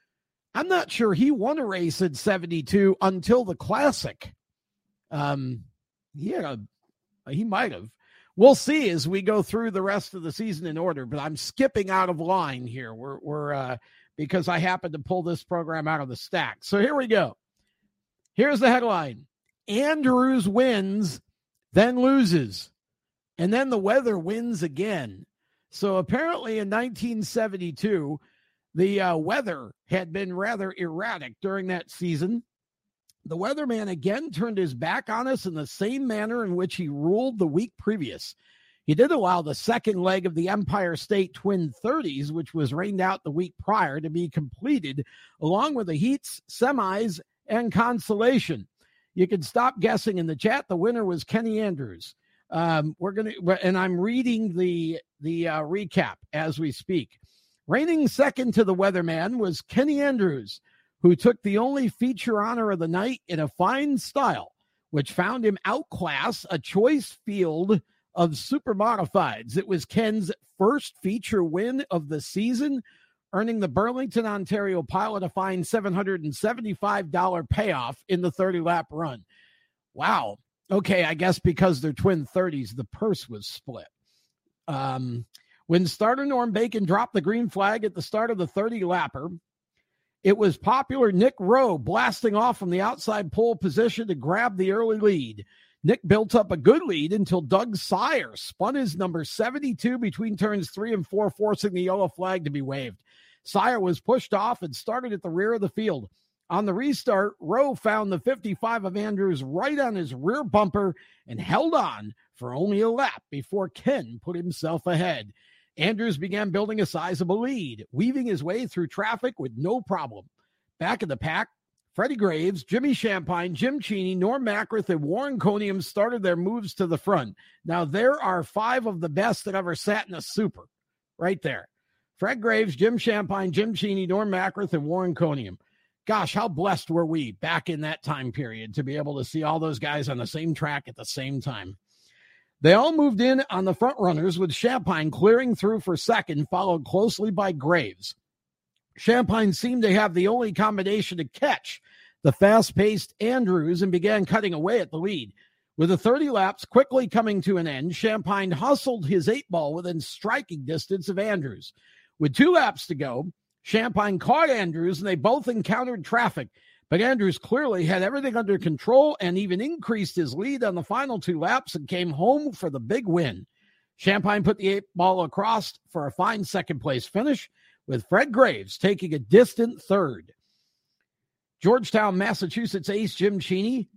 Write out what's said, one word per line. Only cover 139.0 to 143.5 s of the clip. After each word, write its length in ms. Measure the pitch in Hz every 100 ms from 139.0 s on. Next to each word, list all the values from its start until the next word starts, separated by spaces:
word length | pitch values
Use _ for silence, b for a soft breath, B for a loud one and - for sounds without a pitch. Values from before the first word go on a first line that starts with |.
| 147 139
to 60 |
see 200 | 120 156
all 160 | 151 160
those 180 | 160 123
guys 300 | 147 147 135
on 100 | 123
the 80 | 120
same 280 | 156 165
track 300 | 151 156 143 -
at 80 | -
the 80 |
same 360 | - - 135 139
time. 360 | 131 110 92 95 _ b b b b b b _
They 120 | 151
all 200 | 202 294
moved 280 | 320 294 208
in 200 | 247 262
on 160 | 269